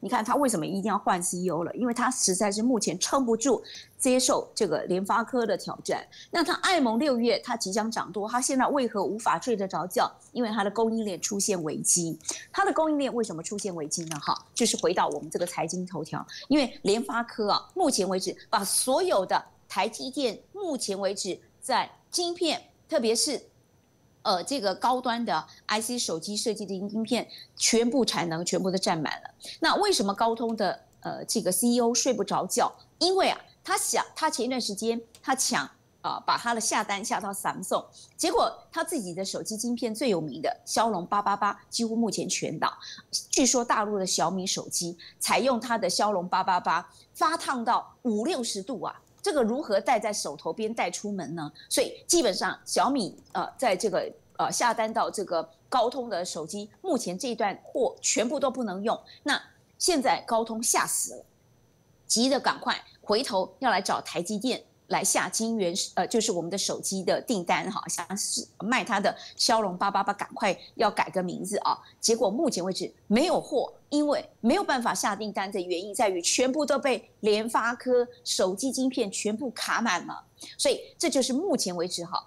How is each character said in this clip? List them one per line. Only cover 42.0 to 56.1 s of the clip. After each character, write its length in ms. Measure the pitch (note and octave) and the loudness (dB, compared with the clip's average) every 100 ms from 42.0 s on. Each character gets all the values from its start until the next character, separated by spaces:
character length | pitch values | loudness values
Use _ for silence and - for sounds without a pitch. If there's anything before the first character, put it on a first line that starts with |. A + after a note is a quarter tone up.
| A#3 | 0
前 180 | F#3 F3+ | 0 -2
全 300 | - D3 - | -2 -4 -2
倒。 120 | - - - - - | -4 -4 -16 -16 -8
据 360 | - - - C4 | -6 -2 2 4
说 180 | B3+ | 4
大 200 | A#3+ G#3+ | 2 2
陆 140 | G#3 G#3 | 2 0
的 80 | F#3 | 0
小 240 | - E3 | 2 0
米 160 | F#3+ F#3 | 0 -2
手 220 | - - | -4 -4
机 300 | - E3+ E3+ - - | -4 -4 -8 -16 -6
采 200 | - E3+ | 0 2
用 200 | A#3+ A#3+ | 4 2
他 200 | A#3+ A#3 | 0 0
的 100 | F#3 | 0
骁 240 | - G#3+ | 2 2
龙 160 | G3+ F3+ | 2 0
八 160 | F#3 | 0
八 160 | F#3 F3 | 4 2
八， 260 | F#3 E3+ - - - | 2 0 0 -18 -20
发 240 | - E4 E4 | 0 2 2
烫 260 | E4 C4 | -2 -2
到 320 | G#3+ F#3 - - | 2 2 2 -6
五 240 | B3+ G#3 A#3+ | 0 0 2
六 180 | E4+ | 0
十 180 | A#3 G#3 | -2 -6
度 200 | F#3+ A#3 | -6 -6
啊， 180 | - - _ _ | -6 -8 _ _
这 100 | - | 0
个 80 | D#4 | 2
如 220 | A3+ B3 | 4 2
何 180 | D#4 G3+ | 2 2
戴 200 | B3+ A#3+ | 4 2
在 120 | G#3+ | 2
手 240 | G#3 F3 D3 | -2 -4 -6
头 160 | E3+ | -6
边 200 | E3 A3 | -4 -4
戴 160 | A3+ G3+ | -2 -4
出 220 | F3 G#3 | -4 -6
门 220 | G3+ C#3+ E3+ | -6 -6 -6
呢？ 140 | D3 - - | -8 -10 -4
所 140 | - | 0
以 100 | - - - | 0 -2 0
基 140 | E4+ | 4
本 120 | B3 | 4
上 240 | G3 G3 - | 2 -2 -4
小 260 | - - F#3+ | -4 0 2
米， 260 | C#4 F#3 - - | 2 -2 -6 -8
呃， 180 | - F3 - | -6 -6 0
在 200 | B3 F3+ | 0 2
这 120 | A3 | 2
个， 240 | F3 G2+ - _ - | 0 -2 -8 _ -2
呃， 140 | D#3 | -2
下 240 | - A#3+ | 2 2
单 180 | A3+ A3 | 2 0
到 160 | A3+ E3+ | 0 -2
这 160 | F3+ | -2
个 240 | F#3 E3+ D#3 _ _ | -2 -2 -4 _ _
高 200 | B3+ A#3 | 2 2
通 200 | C4+ | 0
的 160 | A#3+ | -4